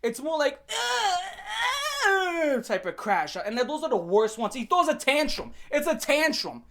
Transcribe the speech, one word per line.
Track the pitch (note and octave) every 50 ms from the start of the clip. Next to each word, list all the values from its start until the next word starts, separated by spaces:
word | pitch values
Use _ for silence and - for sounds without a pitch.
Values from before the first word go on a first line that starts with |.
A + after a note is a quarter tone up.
it's | - A#3 A#3 -
more | C4 D#4 D#4+ D#4
like, | D4 C#4 C#4 - _ -
uh, | G#3+ - - A#4+ A#4+ A#4+ A4+ G4+ F4+ F4+ F#4 - - - G5+ G#5 G#5+ A4 A4+ B4 C5 C#5+ C#5+ D5+ C#5+ C#5 C5+
uh, | G4+ G4 F#4+ F#4+ F4+ E4+ E4+ D#4+ D4 C#4 A#3+
type | A3+ - A3 F#3 -
of | F3+ E3
crash | - - G#3+ G3 F3 D#3 D3+ -
out. | F#3 E3
And | G#3 A3 A#3+
those | B3+ - D4+ D4+
are | D4+ D#4
the | C4
worst | G3 E3+ E3+ F#3 G#3 A3 G#3+ G#3+ -
ones. | A#3 G3+ -
He | C4 A#3
throws | - F4+ F4+ E4+ D4+
a | D4
tantrum. | A#3 - - C#4 D4 D4+ C#4+ - - - A#3 - - - -
It's | - D4 -
a | F4 D#4
tantrum. | - - - C#4+ D4 D#4 D#4+ - - - E3 A#2+ A#2+ - _